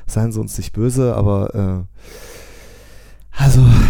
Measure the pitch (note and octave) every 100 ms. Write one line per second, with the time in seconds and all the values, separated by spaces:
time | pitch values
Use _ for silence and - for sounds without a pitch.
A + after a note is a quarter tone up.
0 | - A2 A#2 A2 A2 - F#2+ G2+ A#2+ B2+
1 | B2 A2+ G#2 G2+ G2 G#2+ F#2+ F#2 F#2 -
2 | - - - - - - - - - -
3 | - - - - C3+ B2+ B2 A2+